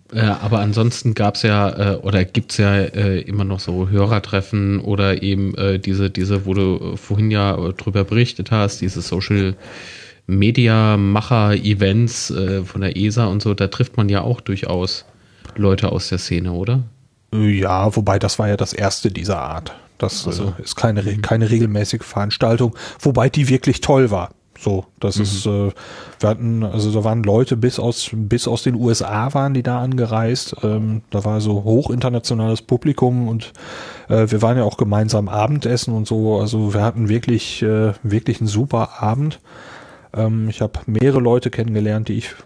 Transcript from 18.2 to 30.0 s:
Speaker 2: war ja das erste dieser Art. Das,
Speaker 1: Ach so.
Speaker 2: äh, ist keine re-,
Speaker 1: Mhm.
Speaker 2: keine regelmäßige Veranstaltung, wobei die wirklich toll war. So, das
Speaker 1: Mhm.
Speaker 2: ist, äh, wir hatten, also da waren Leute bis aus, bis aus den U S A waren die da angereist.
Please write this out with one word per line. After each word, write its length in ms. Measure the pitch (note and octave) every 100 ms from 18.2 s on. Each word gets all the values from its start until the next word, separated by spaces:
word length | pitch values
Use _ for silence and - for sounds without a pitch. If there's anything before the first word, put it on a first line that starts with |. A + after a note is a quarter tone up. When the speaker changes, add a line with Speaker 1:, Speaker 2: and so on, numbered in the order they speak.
| A2+ -
Speaker 2:
war 80 | G#2+
ja 100 | G2+
das 160 | -
erste 380 | - G2 - A2
dieser 280 | F#2+ F2 F2+
Art. 360 | C2+ D#2+ D#2+ - - _
Das, 260 | G2+ - F2
Speaker 1:
Ach 40 |
so. 220 | E2+ G2+ F2
Speaker 2:
äh, 60 |
ist 120 | - -
keine 300 | A#2+ G#2 G2+
re-, 120 | G#2
Speaker 1:
Mhm. 40 |
Speaker 2:
keine 280 | G#2 A2+ A2
regelmäßige 500 | A2+ A#2 G#2 G#2 A#2
Veranstaltung, 720 | - - G#2 - A#2 A#2 A#2+ - - -
wobei 300 | D3+ B2+ C3
die 200 | - C3
wirklich 320 | C3 - B2
toll 300 | - C#3 B2+
war. 200 | G2 F2+ - _ -
So, 280 | - F#2+ F#2 _
das 180 | G#2 F#2+
Speaker 1:
Mhm. 40 |
Speaker 2:
ist, 220 | G#2 G2 G#2
äh, 260 | G2+ G2+ - - - - -
wir 100 | G#2+
hatten, 340 | A2+ A#2+ A2+
also 280 | A2 G#2+ G#2+
da 120 | G#2+
waren 200 | G#2+ A2+
Leute 320 | G#2 G#2 C3 A#2
bis 220 | B2 -
aus, 300 | A#2+ A#2+ -
bis 340 | A2+ G#2 A#2 -
aus 160 | A2+
den 120 | - A#2+
U 140 | A#2+
S 120 | A2+
A 320 | - G#2+ B2
waren 200 | C#3+ C#3
die 100 | C3+
da 160 | A#2+ B2
angereist. 760 | B2+ C3